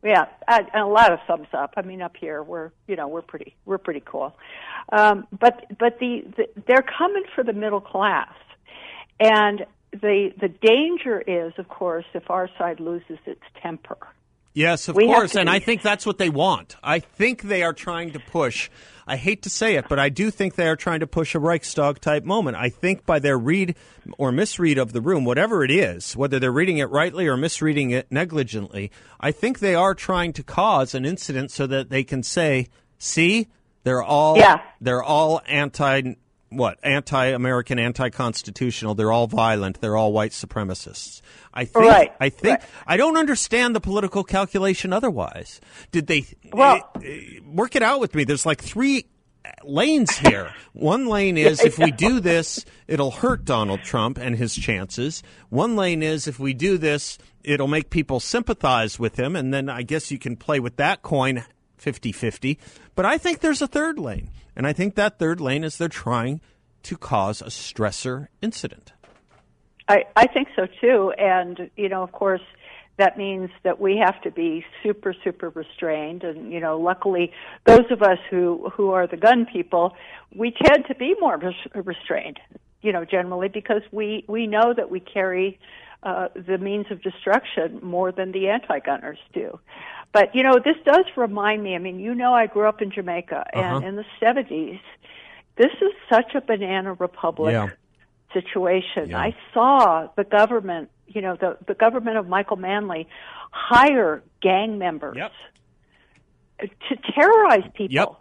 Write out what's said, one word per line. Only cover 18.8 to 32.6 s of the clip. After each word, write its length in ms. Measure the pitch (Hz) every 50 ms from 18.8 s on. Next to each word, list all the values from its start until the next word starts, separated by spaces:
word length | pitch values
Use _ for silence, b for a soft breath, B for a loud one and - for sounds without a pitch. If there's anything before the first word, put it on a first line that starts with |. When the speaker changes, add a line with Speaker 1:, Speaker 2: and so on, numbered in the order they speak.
| b b b b b
Speaker 2:
I 100 | - 139
hate 260 | 135 120 185 220 202 -
to 60 | 196
say 260 | - - 220 226 202
it, 100 | 143 120 -
but 100 | 151 139
I 120 | 139 143
do 200 | 135 117 202 220
think 260 | 208 - 202 185 -
they 120 | - 175 180
are 80 | 160
trying 240 | 151 - 185 165 151
to 60 | 160
push 280 | 147 - 165 160 - -
a 40 | 165
Reichstag-type 840 | 147 165 170 160 - - - - 147 143 143 - - 156 151 151 -
moment. 340 | 156 196 226 202 139 113 85
I 100 | 120 123
think 380 | - - - 180 196 190 _
by 120 | - 170 151
their 200 | 135 143 139 127
read 380 | 113 127 165 196 190 175 170 b b b b b b - - -
or 120 | 139 131
misread 460 | 123 143 208 - - - 175 160 147
of 160 | 131 131 113
the 80 | 117 123
room, 240 | 113 156 190 156 131
whatever 400 | 120 123 135 185 226 226 180 139
it 60 | 127
is, 440 | 143 185 185 98 87 87 - - -
whether 220 | 110 139 139 135 135
they're 140 | 127 131
reading 240 | 123 143 175 190 175 151
it 120 | 139 117
rightly 360 | 127 143 160 180 143 170 185 156
or 80 | 131 127
misreading 540 | 143 165 - - 156 156 151 147 139 123
it 160 | 123 127 - _
negligently, 800 | 127 139 175 180 160 151 135 113 110 110 101 - - 101 98 104 b b b b b b
I 140 | - 143
think 280 | 151 - - 240 262 -
they 140 | 202 196 180
are 200 | 165 180 196 190
trying 400 | - - - 185 180 175 170 151
to 80 | -
cause 520 | 139 - - - 190 220 202 143 135 127 -
an 120 | 131 127
incident 440 | 143 185 - - - 143 131 139 139
so 160 | - - 139 131
that 200 | 135 135 127 123
they 160 | 131 135 135
can 180 | - 143 131
say, 460 | 120 - - 175 170 156 139 131